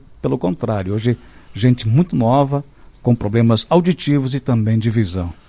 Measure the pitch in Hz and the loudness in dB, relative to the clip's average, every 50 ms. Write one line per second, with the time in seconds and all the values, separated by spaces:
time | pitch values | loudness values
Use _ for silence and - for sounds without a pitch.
0 | - - - - - 131 139 127 - 180 175 - - 113 110 101 92 92 104 110 | -6 -14 -12 -8 -4 -4 -2 -2 -2 -4 -4 -4 -4 -4 -4 -4 -4 -4 -4 -2
1 | 110 123 120 - - - - - - - - 98 104 123 123 123 - 110 113 143 | -2 -2 -2 -4 -6 -14 -20 -20 -20 -16 -6 0 2 2 2 2 0 0 2 2
2 | 180 185 - - 117 113 127 143 143 135 143 143 143 - - - - - - - | 2 2 0 0 0 2 2 2 2 0 -2 -4 -6 -8 -14 -20 -20 -20 -20 -4
3 | - 123 120 - - 104 104 117 117 117 113 113 - - 165 170 170 180 175 - | 0 0 0 0 0 0 0 2 2 4 2 2 2 2 2 2 2 2 0 -2
4 | - 143 143 143 131 131 135 135 - - 123 117 107 110 113 113 107 117 107 117 | -2 -2 0 0 0 -2 -4 -4 -2 -2 0 0 0 0 0 0 0 0 0 0
5 | 107 90 87 95 87 85 82 - - | 0 -2 -2 -6 -6 -8 -10 -14 -20